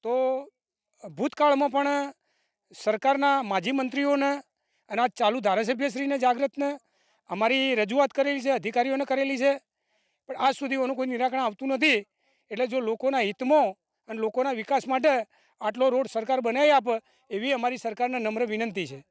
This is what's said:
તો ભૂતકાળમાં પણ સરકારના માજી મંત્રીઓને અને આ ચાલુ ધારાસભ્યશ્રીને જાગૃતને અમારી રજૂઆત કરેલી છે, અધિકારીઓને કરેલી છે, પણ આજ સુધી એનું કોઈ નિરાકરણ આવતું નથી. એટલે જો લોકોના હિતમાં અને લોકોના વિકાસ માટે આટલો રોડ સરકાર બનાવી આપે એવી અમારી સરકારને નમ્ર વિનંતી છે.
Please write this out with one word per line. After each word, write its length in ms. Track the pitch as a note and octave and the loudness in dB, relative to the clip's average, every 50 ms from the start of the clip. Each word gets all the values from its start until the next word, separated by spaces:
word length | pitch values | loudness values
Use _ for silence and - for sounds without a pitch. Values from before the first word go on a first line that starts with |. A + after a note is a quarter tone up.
| - | -2
તો 80 | A3 B3 B3+ C4 C4 C4 C4 C#4+ - _ _ _ _ _ _ _ _ _ _ | 0 2 4 4 4 2 2 -2 -10 _ _ _ _ _ _ _ _ _ _
ભૂતકાળમાં 680 | - G3 D3+ D3 A3+ D4+ - - D4 D4 C#4 C4+ D4 C#4 | -16 -14 -4 -2 -2 -2 2 4 6 6 6 6 2 2
પણ 420 | A3+ C#4 C#4 C#4+ C#4+ C#4+ C#4 C#4+ - _ _ _ _ _ _ _ _ _ _ _ | 2 2 2 2 0 0 -2 -6 -10 _ _ _ _ _ _ _ _ _ _ _
સરકારના 680 | F#3+ - - G#3+ G#3+ G#3 - C4 C#4 C#4 C#4 C#4+ C#4 C#4 | -20 -4 -2 -2 -2 2 2 2 2 4 4 2 2 2
માજી 300 | B3 G3+ G3 F#3+ E3+ G#3+ | 0 0 -2 -2 0 0
મંત્રીઓને 580 | C4+ C4+ C4 B3+ B3+ C#4 C#4+ C#4+ C#4+ C#4 C#4 C#4 C#4+ C#4+ - _ _ _ _ _ _ _ _ _ | -2 -2 -2 -2 -2 0 0 2 2 2 2 0 0 -2 -8 _ _ _ _ _ _ _ _ _
અને 100 | G#3 A3 | -2 0
આ 60 | A#3+ A#3+ | 0 0
ચાલુ 320 | _ - A#3 G#3 A#3 C4 | _ 2 0 2 2 2
ધારાસભ્યશ્રીને 800 | G3+ G#3 F#3 G#3 A3+ G#3 C4 A3+ C#4 C#4 G3 B3+ C#4 C#4 C#4+ C4+ | 0 0 0 2 0 -2 -2 -2 -2 -4 -4 -4 -4 -2 -2 0
જાગૃતને 500 | B3 B3+ B3 A#3+ C#4 C4+ _ C#4 C#4+ C#4+ C#4+ C#4 _ _ _ _ _ _ _ _ _ - | 2 0 2 0 -2 -4 _ -4 -4 -4 -4 -8 _ _ _ _ _ _ _ _ _ -8
અમારી 440 | E3+ G3 A3 A#3 C4 C4+ C4 C4+ B3+ | -4 0 0 0 2 2 0 0 0
રજૂઆત 380 | A3+ G#3+ F#3+ A#3 C#4 C#4 C4 | 0 0 0 2 2 2 2
કરેલી 300 | - C#4 C4+ C#4+ C#4+ C#4 | 0 -2 -2 0 -2 -2
છે, 100 | A#3 C#4 | 0 0
અધિકારીઓને 520 | C4+ A3+ D3+ A3 - B3 A#3+ C4+ C4+ C4+ C#4 | -2 0 -2 -2 -2 0 0 0 -2 -2 -2
કરેલી 340 | C4+ C4 C4 C4+ C4+ C#4 A#3+ | -2 -2 -2 0 -2 -2 0
છે, 140 | B3+ C#4 C#4 C4+ _ _ _ _ _ _ _ _ _ _ _ _ _ - | 2 0 0 0 _ _ _ _ _ _ _ _ _ _ _ _ _ -16
પણ 100 | C4 - | -6 0
આજ 160 | A#3+ C4+ C4 | 0 0 0
સુધી 260 | - C#4+ C4 C4+ C4+ B3+ | 0 -4 -4 -2 -2 -2
એનું 120 | B3 C4+ | -2 -2
કોઈ 140 | A#3 C4 B3+ | -4 -4 -4
નિરાકરણ 340 | B3 A#3 B3+ B3+ B3 C4 C4 | -2 -2 -2 -2 0 -2 -2
આવતું 260 | A3 G#3 _ C4+ C4+ C4+ | -2 -4 _ -4 -4 -2
નથી. 240 | A#3+ C#4+ D#4 B3+ G#3 G3+ _ _ _ _ _ _ _ _ _ | 2 2 2 2 2 -2 _ _ _ _ _ _ _ _ _
એટલે 160 | A3 G#3 B3+ A#3 | -4 -4 -4 -2
જો 120 | A#3 C4 | -2 -4
લોકોના 440 | A#3 A3 A3+ G#3+ - C4 C4+ C4 A3 G3+ | -2 -2 -4 -2 -2 0 0 0 0 -2
હિતમાં 460 | G3+ _ C4 B3+ D4+ D4+ C4 G3 F#3+ _ _ _ _ _ _ - | -2 _ 0 2 4 4 4 2 -2 _ _ _ _ _ _ -12
અને 100 | A3 A3 | -6 -4
લોકોના 340 | A3 A3 - B3+ C4 C#4 C4 | -4 -2 -2 -2 -2 -2 -2
વિકાસ 320 | A3 G#3+ - C#4 B3+ - | -4 -2 0 -2 0 0
માટે 260 | A#3+ C4+ C4 A#3+ D#4 C4+ B3 G#3+ _ _ _ _ _ _ _ | 0 -2 2 4 4 2 2 -2 _ _ _ _ _ _ _
આટલો 300 | A3 G#3+ G3+ A#3+ B3+ C4+ | -6 -4 -2 0 0 2
રોડ 180 | A#3+ B3+ C4+ - | 2 0 -2 -2
સરકાર 320 | - A3+ A3 A3 C4 B3+ | -4 -6 -2 0 -2 0
બનાવી 280 | A#3 A#3 A3+ C4 D4 D4+ | 0 -2 2 4 4 6
આપે 240 | D4 C4+ G3+ B3 A#3 A3 _ _ _ _ _ _ | 6 4 4 2 -4 -4 _ _ _ _ _ _
એવી 220 | G#3 G3+ A3+ C4+ | -8 -6 -2 -2
અમારી 260 | C#4 B3 A#3 B3 B3+ A3+ | -2 0 -2 -4 -4 -4
સરકારને 400 | - A3+ G#3+ - B3 B3 B3+ B3 | -6 -8 -4 -2 -4 -2 -2 -2
નમ્ર 280 | A3 G#3+ A3 A3+ B3 | -4 -4 -2 -2 -2
વિનંતી 400 | G#3+ G#3+ G#3+ A#3 A3+ F3+ G3 E3+ | -2 -2 -4 -4 -4 -4 -6 -8
છે. 120 | B2+ C3+ C#3 - _ | -8 -10 -16 -18 _